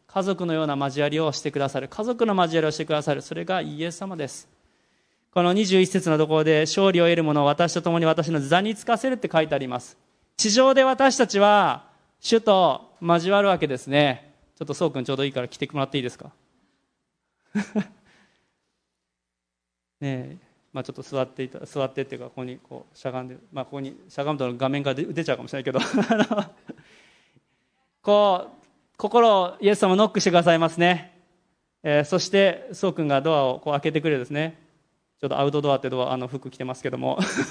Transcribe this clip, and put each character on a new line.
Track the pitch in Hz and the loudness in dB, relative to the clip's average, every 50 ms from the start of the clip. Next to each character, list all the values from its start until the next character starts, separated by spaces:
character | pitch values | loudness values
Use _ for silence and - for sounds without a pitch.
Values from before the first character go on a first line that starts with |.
| _ | _
家 | _ - 196 | _ -6 -4
族 | 185 196 185 170 180 | -2 -2 -2 -2 -2
の | 170 | -2
よ | 160 160 156 | -2 -2 -2
う | |
な | 151 143 | -2 -2
交 | 139 139 135 131 147 | -2 -4 -4 -2 -2
わ | 147 147 | -2 0
り | 147 156 | 0 0
を | 160 151 | -2 -2
し | 135 - | -2 -4
て | - 147 | -6 -6
く | - 143 | -4 -4
だ | 139 135 | -4 -4
さ | - 131 | -4 -6
る、 | 135 - | -8 -8
家 | - - 214 | -8 -6 -6
族 | 247 240 233 233 | -4 -2 0 0
の | 220 196 | 0 2
交 | 185 175 160 160 | 2 2 2 2
わ | 165 | 0
り | 156 156 | 0 0
を | |
し | 151 | -2
て | - 151 | -4 -4
く | - | -4
だ | 156 151 | -4 -2
さ | 143 156 143 | -2 -2 -4
る、 | - | -4
そ | - - 165 | -6 -8 -10
れ | 165 170 | -8 -6
が | 180 190 180 | -4 -4 -4
イ | 156 151 147 151 | -4 -6 -8 -8
エ | 165 170 | -8 -10
ス | 165 | -10
様 | - 196 190 185 | -10 -12 -12 -10
で | 160 143 - | -8 -10 -10
す。 | - - - _ _ _ _ _ _ _ _ _ _ _ _ _ _ _ _ _ | -10 -14 -20 _ _ _ _ _ _ _ _ _ _ _ _ _ _ _ _ _
こ | - 180 | 0 2
の | 175 175 | 2 4
二 | 180 208 220 | 2 2 2
十 | 185 190 190 | 4 4 4
一 | 185 185 | 4 4
節 | - 185 - 165 | 2 0 2 2
の | 156 151 | 2 2
と | 156 156 | 4 4
こ | 156 | 2
ろ | 156 156 | 2 4
で、 | 160 156 151 156 151 | 4 4 4 2 2
「勝 | - 196 196 196 | 2 2 4 4
利 | 175 170 | 4 4
を | 170 | 4
得 | 170 170 | 4 4
る | 170 160 | 2 2
者 | 151 151 151 | 2 2 4
を | 143 | 4
私 | 143 147 - 170 160 | 4 4 2 0 0
と | - 175 | 0 -2
共 | 165 175 170 170 | -2 0 0 2
に | 165 | 2
私 | 160 156 170 147 160 | 2 2 2 0 -2
の | 165 147 | -2 -2
座 | 135 139 165 185 | 0 2 2 2
に | 202 220 214 | 2 0 -4
つ | - - | -6 -2
か | 240 233 | -2 -2
せ | 226 - 262 | 0 0 -2
る」 | 254 | -2
っ | |
て | 254 - 165 | -4 -4 0
書 | - 160 | 0 0
い | 160 151 | 0 2
て | 151 | -2
あ | 135 | -4
り | 135 | -2
ま | 127 123 123 | -4 -6 -8
す。 | - - - _ _ _ _ _ _ _ _ | -8 -12 -20 _ _ _ _ _ _ _ _
地 | - - 214 | -4 -2 2
上 | 202 254 262 269 269 | 4 4 6 6 6
で | 269 262 | 6 4
私 | 262 262 - 269 262 254 | 4 4 4 4 2 4
た | - 233 | 2 0
ち | - - 196 | 0 2 4
は | 202 208 208 202 185 147 123 - - _ _ _ _ _ _ _ | 4 6 6 6 4 2 0 -4 -8 _ _ _ _ _ _ _
主 | - - 226 226 | -2 0 0 2
と | 220 220 196 190 180 151 127 - - - _ _ | 4 4 4 4 4 2 2 -2 -6 -16 _ _
交 | 175 170 170 170 165 185 | 0 2 2 2 2 2
わ | 202 202 | 2 2
る | 202 196 | 4 2
わ | 185 175 | 2 0
け | 160 | 0
で | 139 131 | -4 -4
す | 123 - 131 | -6 -4 0
ね。 | 139 147 147 139 123 - - _ _ _ _ _ _ | 2 2 2 2 0 -4 -10 _ _ _ _ _ _
ち | - | -12
ょ | 160 | -10
っ | |
と | 147 139 | -8 -4
そ | - 180 | -2 -2
う | 156 | -2
く | 131 135 | -2 -4
ん、 | 120 | -4
ち | 143 | -4
ょ | 135 | -2
う | |
ど | 131 143 | -2 -2
い | 139 | -2
い | |
か | 135 127 | -4 -6
ら | 123 120 | -6 -8
来 | - | -8
て | - 143 - | -10 -10 -6
も | - 143 | -4 -4
ら | 135 | -4
っ | 131 | -4
て | - | -4
い | 139 | -6
い | |
で | 123 123 | -6 -6
す | - - | -10 -14
か？ | - 151 - _ _ _ _ _ _ _ _ _ _ _ _ _ _ _ _ _ _ _ _ _ _ _ - | -18 -20 -20 _ _ _ _ _ _ _ _ _ _ _ _ _ _ _ _ _ _ _ _ _ _ _ -6
<laughs> | 208 196 - - 214 - - _ _ _ _ _ _ _ _ _ _ _ _ _ _ _ _ _ _ _ _ _ _ _ _ _ _ _ _ _ _ _ _ _ _ _ _ _ _ _ _ _ _ | -6 -6 -4 -6 -6 -6 -6 _ _ _ _ _ _ _ _ _ _ _ _ _ _ _ _ _ _ _ _ _ _ _ _ _ _ _ _ _ _ _ _ _ _ _ _ _ _ _ _ _ _
ね | |
え、 | 147 139 135 127 127 135 151 185 _ _ _ _ _ _ | -8 -8 -8 -8 -10 -14 -18 -20 _ _ _ _ _ _
ま | - 139 | -14 -12
あ | 127 | -12
ち | - | -12
ょ | |
っ | - | -14
と | 135 | -14
座 | 131 - 139 135 | -14 -8 -6 -4
っ | 131 | -4
て | 131 - - | -4 -6 -10
い | 131 127 | -12 -12
た、 | - - - | -12 -16 -18
座 | - - 143 131 | -10 -6 -6 -6
っ | 131 | -4
て | - 139 | -6 -8
っ | 135 | -8
て | 135 135 | -8 -10
い | 123 | -14
う | |
か、 | 123 | -14
こ | 123 - | -14 -14
こ | 135 127 | -12 -12
に | 127 120 - | -12 -14 -16
こ | _ - 127 123 - _ _ | _ -20 -20 -20 -20 _ _
う | |
し | - - | -12 -10
ゃ | 135 | -10
が | 123 127 | -8 -8
ん | 127 | -10
で、 | 127 127 - _ _ | -12 -16 -20 _ _
ま | 156 135 | -12 -12
あ | 127 | -12
こ | - | -10
こ | 143 139 | -12 -12
に | 135 135 - - _ - | -12 -12 -14 -18 _ -12
し | - 143 | -8 -6
ゃ | |
が | 139 151 | -4 -4
む | 151 135 | -4 -2
と | 131 123 123 | -4 -6 -4
画 | 120 135 131 | -2 -2 -2
面 | 139 143 143 | -2 -2 -2
が | 143 127 | -4 -4
出、 | 135 170 | -4 -6
出 | - 143 165 160 | -6 -6 -6 -4
ち | - | -4
ゃ | 127 | -4
う | |
か | - | -4
も | 120 - | -6 -8
し | 143 | -10
れ | 139 | -8
な | |
い | 120 | -4
け | 135 | -2
ど、 | - - | -2 -2
<laughs> | - - - 226 - - 226 214 208 - 214 208 196 - - _ _ - - - _ _ _ _ _ _ _ _ _ _ _ _ _ _ _ _ _ _ _ _ _ _ _ _ | -2 0 0 0 0 2 0 0 0 0 -2 -4 -6 -6 -12 _ _ -20 -20 -20 _ _ _ _ _ _ _ _ _ _ _ _ _ _ _ _ _ _ _ _ _ _ _ _
こ | - 202 208 208 208 202 185 180 - - - - | 0 2 4 4 4 4 2 0 -4 -8 -18 -20
う、 | _ _ _ _ _ _ _ | _ _ _ _ _ _ _
心 | - - 208 226 240 233 226 202 190 | -8 -4 2 4 4 6 6 6 4
を | 180 180 - - | 2 0 -4 -2
イ | 202 202 | 0 0
エ | 208 | 2
ス | - | 2
様 | 214 185 185 | 2 4 4
ノ | 196 220 196 | 4 2 2
ッ | |
ク | - 202 | 0 0
し | - | 0
て | 190 | 2
く | 170 | 4
だ | 175 170 | 4 4
さ | 175 165 | 4 4
い | 160 | 4
ま | 165 160 | 2 0
す | 160 170 | 2 2
ね。 | 170 180 180 156 - - _ _ _ _ _ _ _ _ _ _ _ _ _ _ | 2 2 2 0 -4 -12 _ _ _ _ _ _ _ _ _ _ _ _ _ _
え | - 151 147 147 | -2 0 2 2
ー、 | 143 | 2
そ | - 185 175 | 0 -2 -2
し | - - | -2 0
て、 | 202 196 196 190 165 - - - | 2 4 4 4 2 -2 -8 -16
そ | 180 - - 185 | -8 -4 -4 -4
う | |
く | - 170 | -2 -2
ん | 156 147 | -2 0
が | 139 135 | 0 0
ド | 147 160 160 | 2 2 2
ア | 143 135 | 2 2
を | 131 127 - | 0 -2 -4
こ | - 151 | -4 -4
う | |
開 | 143 143 | -4 -2
け | - 156 | -2 -2
て | 151 156 | -2 -2
く | 147 160 | -2 -2
れ | 147 | -2
る | 127 | -2
で | 123 | -4
す | - | -4
ね。 | 147 147 156 165 165 - _ _ _ _ _ _ _ _ _ _ _ _ | -4 -4 -4 -6 -8 -14 _ _ _ _ _ _ _ _ _ _ _ _
ち | - | -6
ょ | |
っ | 135 | -4
と | 139 139 | -2 0
ア | 139 | 0
ウ | 143 | 0
ト | 143 147 | 0 0
ド | 143 143 | 0 0
ア | 139 135 | 0 0
っ | |
て | - 127 | -2 -4
ド | 127 127 | -4 -2
ア、 | 123 135 | -2 -2
あ | 131 | -4
の、 | 127 123 120 | -6 -6 -8
服 | 135 131 - 131 | -10 -12 -12 -14
着 | - | -12
て | - 127 | -10 -10
ま | 127 131 | -10 -8
す | - | -8
け | - 131 | -8 -8
ど | 127 127 | -6 -4
も。 | 127 131 139 - 190 - - 262 - - | -4 -4 -2 -2 -4 -4 -4 -6 -2 -2